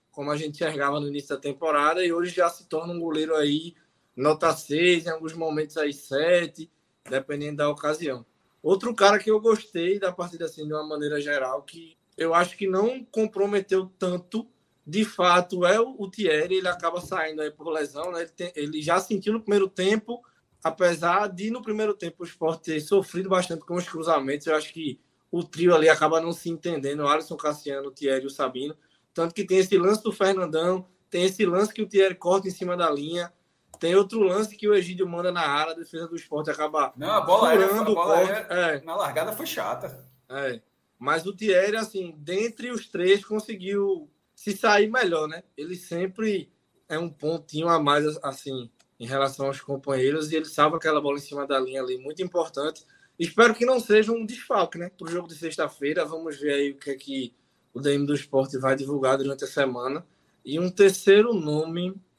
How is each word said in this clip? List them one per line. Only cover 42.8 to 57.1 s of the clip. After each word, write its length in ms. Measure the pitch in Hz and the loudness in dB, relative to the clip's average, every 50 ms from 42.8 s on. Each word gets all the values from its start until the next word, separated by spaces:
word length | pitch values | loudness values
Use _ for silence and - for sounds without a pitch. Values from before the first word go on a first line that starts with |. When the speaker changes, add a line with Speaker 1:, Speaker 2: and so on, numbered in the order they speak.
| - | -10
Speaker 1:
três, 380 | - - 180 175 185 196 202 196 | -8 -4 0 6 6 6 6 4
conseguiu 840 | - 214 214 214 - 226 185 180 190 202 202 196 196 190 165 151 - _ _ _ _ _ | -2 -4 -4 -4 -6 -10 -8 -6 -4 -2 0 0 0 0 -2 -6 -16 _ _ _ _ _
se 200 | - - 208 196 | -10 -6 -6 -4
sair 320 | 196 - 226 208 202 214 | 2 4 4 6 6 4
melhor, 400 | 214 226 254 233 180 170 156 156 | 4 2 0 0 2 0 0 -2
né? 160 | 151 160 175 - _ _ | -4 -6 -12 -16 _ _
Ele 180 | - 147 170 185 | -12 -12 -10 -10
sempre 760 | 180 - - 170 170 185 190 190 - 220 220 202 185 139 _ _ _ _ _ _ _ _ | -12 -10 -8 -6 -4 -4 -6 -4 -4 -2 -2 -2 -2 -6 _ _ _ _ _ _ _ _
é 120 | - 156 156 | -8 -6 -6
um 100 | 175 165 | -6 -6
pontinho 600 | - - - 151 165 165 151 - - 151 160 170 | -8 -6 -4 -4 -4 -4 -6 -8 -6 -2 2 4
a 100 | 170 160 | 4 4
mais, 260 | 147 143 147 151 151 151 151 165 | 4 4 4 4 2 0 -4 -4
assim, 480 | - 139 135 - - 143 135 127 120 117 _ _ _ _ _ - | -8 -8 -8 -8 -10 -10 -10 -10 -10 -12 _ _ _ _ _ -14
em 80 | 120 | -10
relação 400 | 117 135 139 139 139 135 - 135 | -4 -2 0 -2 -2 -2 -4 -6
aos 120 | 135 135 135 | -6 -6 -6
companheiros, 720 | - - 143 135 - 143 135 127 127 135 147 160 151 156 | -8 -8 -10 -8 -4 -4 -2 0 0 0 0 -2 -4 -2
e 40 | 160 | -4
ele 100 | 156 156 | -4 -4
salva 320 | - - - 147 156 165 | -4 0 2 2 2 2
aquela 240 | 160 - 160 151 147 | 0 0 0 0 0
bola 160 | 147 143 143 | 0 -2 -4
em 40 | 143 | -4
cima 260 | 143 - 143 143 143 | -6 -10 -10 -8 -4
da 120 | 139 143 135 | -2 -2 -2
linha 220 | 131 127 131 135 | -2 -2 -6 -6
ali, 160 | 131 127 127 | -6 -6 -6
muito 240 | 127 127 143 156 175 | -8 -8 -12 -8 -8
importante. 640 | 185 180 - 175 160 - - 139 143 160 160 - _ _ _ _ _ _ _ | -8 -4 -2 -2 -2 -2 -4 -6 -6 -6 -6 -10 _ _ _ _ _ _ _
Espero 380 | - 165 175 - 214 233 240 220 | -8 -8 -2 4 6 6 6 6
que 100 | 226 240 | 2 2
não 140 | 254 262 240 | 2 2 0
seja 320 | 226 - 208 214 214 214 | 2 4 4 4 4 2
um 160 | 233 233 220 | -2 -4 -4
desfalque, 500 | 208 240 - - - 262 202 175 165 - | -8 -12 -12 -6 -2 0 0 0 0 -4
né? 140 | 170 175 185 _ | -10 -12 -12 _
Pro 140 | - 165 160 | -14 -10 -8
jogo 180 | 170 175 175 | -6 -6 -8
de 60 | 170 165 | -8 -14
sexta-feira, 680 | 151 165 160 151 - 156 143 - - 139 143 156 175 160 | -10 -10 -8 -4 -4 -4 -6 -4 -4 -4 -2 -2 -2 -2
vamos 340 | 151 165 160 165 160 147 - | -4 -6 -8 -8 -10 -8 -4
ver 140 | 143 147 143 | -2 -2 0
aí 180 | 139 143 139 | 0 0 -2
o 60 | 139 | -4
que 140 | 139 - 143 | -8 -8 -8
é 40 | 139 | -8
que 380 | 135 - 139 | -8 -8 -8